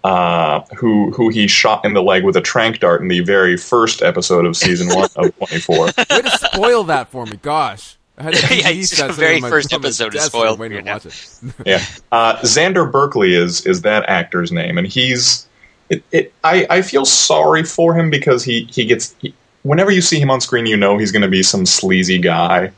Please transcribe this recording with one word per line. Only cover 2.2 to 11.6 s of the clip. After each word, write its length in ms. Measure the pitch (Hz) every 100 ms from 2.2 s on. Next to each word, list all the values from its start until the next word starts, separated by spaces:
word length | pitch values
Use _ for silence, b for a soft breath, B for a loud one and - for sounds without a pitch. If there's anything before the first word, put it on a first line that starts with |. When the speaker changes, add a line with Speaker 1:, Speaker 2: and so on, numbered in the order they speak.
Speaker 1:
with 120 | 95 90
a 40 |
tranq 380 | - 123 113 110
dart 220 | 92 82
in 60 | 90
the 120 | 90
very 360 | 87 98 92 87
first 440 | - 120 113 -
episode 460 | 90 90 - 87 87
of 100 | 85
season 320 | 95 87 87
one 200 | 92 95 -
of 200 | 87 -
Speaker 2:
<laughs> 20 |
Speaker 1:
twenty-four. 480 | 98 - - 80 170
Speaker 3:
Way 60 | - 233 269
to 80 | 262
spoil 540 | 254 - 190 208 240
that 240 | 175 143 120
for 160 | 127 113
me. 100 | 104
Gosh. 540 | 147 151 131 101 - _ _ _
I 60 |
had 120 | 151
the 40 | 160
Speaker 2:
<laughs> 0 |
Yeah, 80 | 139
Speaker 3:
D 60 | -
V 0 | 185
D 60 | 170
Speaker 2:
it's 100 | 185 -
Speaker 3:
set 120 | 139
Speaker 2:
the 40 |
Speaker 3:
sitting 60 | 156
Speaker 2:
very 140 | 160 160
Speaker 3:
on 40 |
my, 80 | 123
Speaker 2:
first 220 | 151 135
Speaker 3:
on 80 | 127
my 60 | 135
Speaker 2:
episode 260 | 110 110
is 60 | 147
Speaker 3:
desk 100 | 151
Speaker 2:
spoiled 280 | 117 113 110
Speaker 3:
waiting 200 | 113 101
Speaker 2:
for 40 |
Speaker 3:
to 40 | 98
Speaker 2:
you 0 |
now. 80 |
Speaker 3:
watch 120 | 101 -
it. 600 | - - - - -